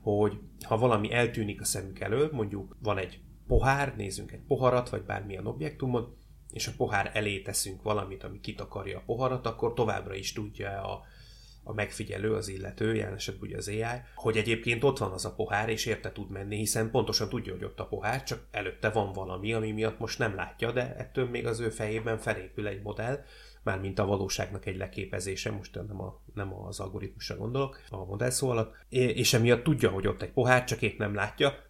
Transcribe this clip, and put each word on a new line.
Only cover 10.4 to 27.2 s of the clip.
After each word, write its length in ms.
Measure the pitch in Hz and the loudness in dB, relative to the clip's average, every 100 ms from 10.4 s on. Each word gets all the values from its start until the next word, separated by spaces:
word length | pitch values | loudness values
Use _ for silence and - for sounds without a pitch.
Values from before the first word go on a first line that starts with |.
| 104 - 101 98 | -8 -6 -6 -4
a, 200 | 98 - - - - - - - | -6 -8 -12 -20 -20 -20 -20 -20
a 100 | - | -8
megfigyelő, 600 | 110 104 - 110 98 107 | -4 -4 -4 -6 -2 0
az 140 | 107 98 | 0 -2
illető, 460 | 95 95 - 110 | -6 -8 0 2
jelen 200 | 110 101 | 2 0
esetben 340 | 101 - 98 104 | -4 -6 -8 -8
ugye 80 | 98 | -6
az 120 | 101 | -4
A 40 | |
I, 120 | 104 113 123 - | -2 -2 -4 -8
hogy 220 | - 117 110 | -2 2 4
egyébként 480 | 107 113 - 113 | 4 2 2 4
ott 140 | 143 127 | 4 4
van 140 | 101 | -2
az 120 | 90 | -2
a 100 | 92 | -6
pohár, 340 | - - 101 110 | -4 0 2 2
és 180 | 110 120 | 0 0
érte 260 | 107 95 | -2 -4
tud 180 | - 95 | -8 -8
menni, 260 | 98 98 104 | -8 -4 -2
hiszen 340 | 107 117 113 | 0 2 4
pontosan 380 | 127 107 104 107 | 4 4 2 0
tudja, 240 | 123 101 | -2 -4
hogy 120 | 92 | -6
ott 160 | 98 - | -8 -8
a 60 | 95 | -6
pohár, 360 | - 107 127 | -2 0 -2
csak 240 | - 120 - | -2 -8 -6
előtte 400 | - 95 - 113 | -6 -6 0 2
van 220 | 110 101 | 2 0
valami, 400 | 95 92 92 104 | -2 -4 -4 0
ami 200 | 113 110 | 0 0
miatt 260 | 107 110 - | 0 0 0
most 200 | 117 - | -6 0
nem 160 | 117 | 0
látja, 380 | 95 85 - 113 | 0 -6 -2 -2
de 240 | 123 123 127 | 0 -2 -4
ettől 320 | - - 127 | -6 -2 0
még 180 | 120 117 | 0 -2
az 140 | 110 | 0
ő 80 | 117 | -2
fejében 500 | - 107 110 110 113 | -2 -2 0 0 -2
felépül 480 | 117 104 - - 104 | 0 -2 -4 -6 -4
egy 160 | 98 | -4
modell, 420 | 101 104 113 143 - - - - | -6 -4 -2 -4 -6 -20 -20 -6
mármint 360 | - 95 98 95 | -2 -2 -2 2
a 60 | |
valóságnak 640 | 98 101 95 - 95 98 104 | 2 4 2 -2 -2 -4 -6
egy 100 | 92 | -4
leképezése, 760 | 95 - 95 98 95 92 113 | -6 -6 -6 -4 -4 -4 -4
most 240 | 104 90 | -6 -8
nem 260 | 107 104 98 | -10 -8 -8
a, 220 | 95 - - | -8 -10 -12
nem 200 | - 98 | -6 -6
az 260 | 98 98 95 | -6 -10 -6
algoritmusra 560 | 95 98 98 - | -6 -6 -8 -8